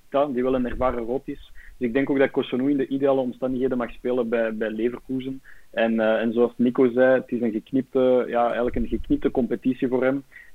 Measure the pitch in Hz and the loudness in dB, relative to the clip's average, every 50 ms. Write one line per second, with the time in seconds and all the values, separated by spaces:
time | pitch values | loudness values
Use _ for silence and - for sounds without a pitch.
0 | - - - 135 143 151 127 123 123 131 131 127 123 117 - 113 131 127 120 120 | -10 -2 0 0 0 0 0 -2 0 0 0 0 -2 -2 -2 0 0 0 0 -2
1 | 113 107 127 139 - - 143 - - - - - - - - - 127 117 113 135 | -4 -4 -4 -6 -6 -8 -12 -12 -14 -18 -18 -20 -20 -16 -8 -4 -4 0 0 0
2 | 139 139 143 135 135 127 - 139 120 - 131 123 131 143 147 135 131 - 131 139 | 0 2 2 2 2 2 2 -2 -4 -2 -2 -2 0 0 0 0 -2 -2 -2 0
3 | 143 135 135 135 127 123 117 - 131 127 131 123 131 127 127 123 120 117 - - | 2 2 2 2 0 -2 -4 -4 -4 -4 -2 0 0 0 0 -2 -4 -6 -6 -6
4 | - 127 123 127 120 113 120 117 113 113 110 107 113 107 110 110 113 123 123 - | -4 -2 0 0 0 0 0 0 0 0 -2 -4 -4 -4 -2 -2 -2 -2 -2 -4
5 | - - 131 131 127 135 135 135 - - - - - - - 113 113 113 113 113 | -8 -6 -6 -6 -6 -8 -10 -12 -14 -18 -20 -20 -16 -6 -2 0 0 2 2 2
6 | 110 110 113 101 113 117 110 117 120 113 - - 120 127 123 135 131 123 113 127 | 2 2 2 2 0 0 2 2 2 2 2 2 0 2 4 4 4 4 4 4
7 | 127 131 131 123 120 - 127 113 120 113 104 107 - - 135 131 127 - - 131 | 4 6 4 4 0 -2 -4 -2 -2 -2 -2 -4 -4 -2 -2 -2 -2 0 0 2
8 | 127 127 127 127 110 - 120 117 120 117 - 113 123 123 - 120 113 - 120 107 | 4 4 4 2 2 0 0 0 0 2 0 0 -2 0 0 -2 -2 -2 -4 -4
9 | - - 147 143 - 135 - 135 117 110 123 - - 131 123 - 139 120 127 123 | -2 -2 0 0 0 0 0 0 -2 -2 -2 -2 -2 -2 -2 0 -2 0 0 2
10 | 127 131 139 139 135 _ - - - - | 2 2 0 -2 -4 _ -20 -20 -20 -20